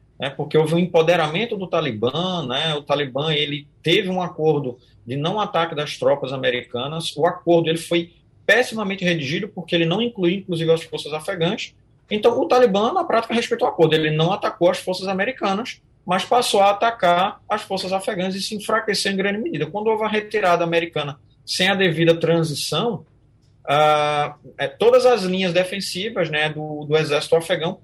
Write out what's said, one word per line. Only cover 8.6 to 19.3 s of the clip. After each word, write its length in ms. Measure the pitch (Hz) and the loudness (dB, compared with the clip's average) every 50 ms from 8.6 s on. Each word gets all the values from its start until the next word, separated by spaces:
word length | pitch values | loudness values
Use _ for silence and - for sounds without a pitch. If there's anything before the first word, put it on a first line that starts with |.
| 247 - 226 220 208 190 196 185 180 | 2 0 -2 -6 -6 -6 -6 -2 -2
redigido, 420 | 175 170 156 139 127 160 196 214 | 0 0 0 -2 -4 -4 -4 -6
porque 280 | - - 185 170 - 175 | -8 -10 -12 -6 -2 0
ele 100 | 170 165 | 0 2
não 160 | 165 175 214 | 2 0 0
incluía, 360 | 233 240 233 196 180 175 190 | -2 -4 -2 0 0 0 0
inclusive, 340 | 196 - - 170 156 160 160 | -2 -4 -6 -4 -2 2 2
as 100 | 165 160 - | 2 2 0
forças 300 | - 151 147 - 147 151 | -6 -12 -10 -10 -8 -8
afegãs. 640 | 156 156 - 196 175 160 175 220 - - - _ _ _ _ _ _ _ - | -8 -6 -6 -4 -2 -2 -2 -2 -4 -8 -12 _ _ _ _ _ _ _ -6
Então, 280 | 208 214 208 233 233 254 | -2 2 2 2 2 2
o 60 | 320 | 2
Talibã, 440 | - 247 254 254 214 190 202 214 254 | 2 4 6 6 6 4 4 2 2
na 120 | 349 381 339 | 0 0 0
prática, 320 | - 220 226 226 - 226 | 0 0 0 0 0 -2
respeitou 320 | 233 226 - 233 - - | -2 -2 -2 -2 0 -2
o 40 | - | 0
acordo, 220 | - - 165 151 156 | 2 4 4 4 4
ele 160 | 156 156 156 | 2 2 2
não 240 | 151 156 160 175 202 | 0 2 2 0 0
atacou 360 | 202 - 214 - - 170 180 | 0 -2 -4 0 2 2 2
as 100 | 185 - | 2 0
forças 280 | - 185 180 185 190 | -4 -6 -6 -4 -4
americanas, 720 | 190 190 185 202 247 254 - 233 196 190 208 254 - - - _ _ _ _ - | -4 -2 -2 -2 -4 -4 -4 -2 -2 -2 -2 -4 -8 -12 -16 _ _ _ _ -4
mas 220 | - 180 190 - | -2 -2 0 2
passou 360 | - - 247 240 - - 202 | 2 2 2 2 4 4 4
a 100 | 196 202 | 4 4
atacar 680 | 202 - 233 233 233 - 185 175 175 175 190 208 - - _ | 4 2 0 0 0 2 2 4 4 4 2 0 -4 -8 _
as 140 | - 208 208 | -4 -4 -4
forças 320 | - - 190 185 - 180 190 | -4 -6 -6 -6 -4 -2 -4
afegãs 400 | 190 - - 214 180 185 190 185 | -4 -4 -4 -4 -4 -4 -4 -4
e 80 | 196 | -6
se 140 | 190 - 220 | -6 -8 -8
enfraqueceu 560 | 202 - - 220 220 220 214 196 - - 202 | -8 -4 -2 -2 -2 0 -2 -2 -2 -2 -2
em 60 | 196 | -2
grande 200 | 190 190 202 | 0 0 -2